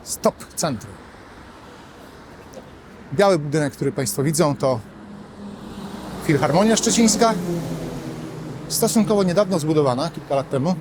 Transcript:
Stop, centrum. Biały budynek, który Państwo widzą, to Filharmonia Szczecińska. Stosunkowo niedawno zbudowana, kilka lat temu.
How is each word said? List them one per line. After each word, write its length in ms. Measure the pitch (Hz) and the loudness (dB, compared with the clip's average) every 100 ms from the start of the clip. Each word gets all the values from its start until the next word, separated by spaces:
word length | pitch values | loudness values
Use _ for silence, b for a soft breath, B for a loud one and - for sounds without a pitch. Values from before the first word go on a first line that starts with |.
Stop, 320 | - - 220 - - - | -10 -2 -2 -2 -16 -6
centrum. 380 | 170 117 - - - - - - - - - - - - - - - - - - - - - - - | -4 -4 -10 -18 -20 -20 -20 -20 -20 -20 -20 -20 -20 -20 -20 -20 -20 -20 -20 -20 -20 -20 -20 -20 -10
Biały 260 | 139 202 175 | 2 4 4
budynek, 340 | 147 156 147 | 2 -2 -2
który 180 | - 139 | -2 -4
Państwo 320 | - 131 - | -2 -4 -2
widzą, 320 | 139 151 156 135 | 0 2 2 2
to 240 | 135 123 - - - - - - - - - - - - - - | 0 0 -4 -18 -18 -18 -18 -16 -16 -16 -14 -14 -14 -12 -12 -8
Filharmonia 520 | - 143 151 156 214 226 | 0 2 4 4 4 4
Szczecińska. 580 | - 202 226 - 226 214 175 170 165 - 165 - - - - - - - - | 2 4 4 6 2 2 -2 -4 -4 -8 -8 -10 -10 -12 -12 -12 -12 -12 -6
Stosunkowo 560 | - 220 226 196 208 | 0 2 4 4 4
niedawno 360 | 190 175 202 185 | 4 4 2 0
zbudowana, 500 | 151 156 139 123 160 | 2 4 4 2 -2
kilka 260 | 160 143 139 | -6 -2 -2
lat 140 | 143 | 0
temu. 260 | 139 147 165 | -2 0 -2